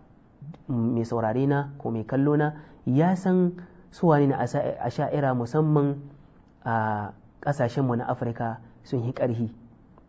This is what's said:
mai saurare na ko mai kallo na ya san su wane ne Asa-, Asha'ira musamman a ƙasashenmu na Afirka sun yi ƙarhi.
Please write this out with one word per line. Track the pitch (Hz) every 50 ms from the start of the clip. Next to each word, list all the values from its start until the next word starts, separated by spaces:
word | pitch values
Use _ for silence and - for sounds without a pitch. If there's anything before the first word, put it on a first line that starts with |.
| - - - - _ _ - - 135 147 170 - - -
mai | 131 117 113 117 123 117 113
saurare | 113 120 117 110 107 113 127 139 139
na | 143 143 143 143 139 -
ko | - 120
mai | 117 113 107
kallo | - 127 131 139 147 147 147
na | 151 151 151 - - - - - -
ya | 127 127 143 165 180 190
san | 180 - 185 185 185 180 175 175 - - - - - - -
su | - - - 165
wane | 151 143 143 135
ne | 131
Asa-, | - 120 123 - 143 - - - -
Asha'ira | - 120 - - 143 127 - 147 143 131 127
musamman | 120 117 120 - 156 156 156 151 147 143 143 139 143 - - - - - - - - - - - _ -
a | 117 113 113 110 110 107 104 104 - - - - - - -
ƙasashenmu | - 143 139 - 123 117 - 147 135 123 120 117
na | 127 127
Afirka | 123 - 123 117 117 - 120 113 113 - - - - - -
sun | - 139 127 113
yi | 123 135
ƙarhi. | - 135 123 117 117 117 110 - - - - - - - - - - -